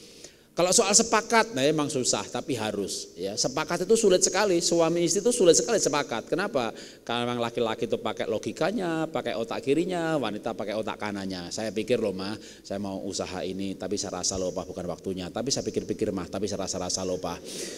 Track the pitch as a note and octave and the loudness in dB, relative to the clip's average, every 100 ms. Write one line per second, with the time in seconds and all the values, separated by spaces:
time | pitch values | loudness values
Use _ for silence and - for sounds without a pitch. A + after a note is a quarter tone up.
0 | - - - - _ - F3+ F#3+ G3 G#3 | -20 -20 -20 -20 _ 0 2 4 6 4
1 | A3 A3 G#3+ A#3 A3 C3 C#3 D#3 D3 C3+ | 4 2 4 4 4 4 2 4 0 0
2 | A#2 A2 G2 A#2+ A#2 A#2+ A2 G2+ F2+ - | 0 0 -2 -6 -4 -2 -2 -2 -2 -4
3 | - E2+ F#2+ A2 C#3+ C#3 D3+ F3 F#3 A3+ | -10 -6 -6 -2 -2 0 -2 0 4 6
4 | G3+ F3+ F#3 F#3+ G#3 E3+ - E3+ E3 E3+ | 8 6 6 4 4 4 4 4 4 4
5 | E3+ F3+ A#3+ A#3+ F3 D#3 - G#3 D#3+ D3 | 2 2 2 6 8 8 6 2 2 0
6 | C3+ A2+ - D#3+ G3+ C3+ A2 - - - | 0 -4 -2 -2 0 0 -2 -4 -14 -14
7 | - A#2+ A#2+ A#2+ A#2 B2 A2+ A2 A2+ - | -4 -2 0 0 -2 0 0 0 -2 -2
8 | A2 A2 - G#2+ A#2 G2+ D#3+ A3 F3 D#3+ | -4 -4 -2 -2 -4 -2 -2 0 -2 -2
9 | D#3+ C#3+ A#2 G2 A2+ G#2 C3+ D3+ F3+ F3+ | -2 -4 -2 -4 -4 -4 0 2 2 0
10 | E3 D#3 A2 G#2 A#2 F#2+ G#2+ G#2+ G#2+ E2+ | 0 0 -2 -4 -6 -6 -4 -4 -4 -4
11 | G#2 G2+ G2 F2+ F2 A2 A2 G2+ G#2+ A#2+ | -4 -4 -6 -6 -8 -6 -4 -4 0 0
12 | G#2+ F#2 F#2+ A2 - - - G2 G2+ F#2+ | 0 -2 -6 -8 -12 -16 -10 -6 -6 -6
13 | G2 F#2 F2+ F#2 E2+ F#2 G2 F#2 F#2 G2+ | -6 -6 -6 -4 -4 -4 -6 -6 -4 -4
14 | F#2+ F2+ F2 F#2+ F#2 F2 F2 F2+ F2 D#2+ | -4 -4 -2 -2 -2 -4 -6 -6 -6 -6
15 | G2 F2+ F2 G#2+ A#2+ C3 A2 G2+ F#2 G#2+ | -6 -6 -4 -4 -2 -2 -2 -4 -4 -4
16 | G#2 F#2+ E2 G2 G2+ F#2+ F#2 F#2+ F2+ F#2 | -2 -4 -4 -6 -4 -4 -4 -4 -4 -4
17 | F#2 F2+ F2 E2+ - - - | -2 -4 -4 -8 -10 -10 -10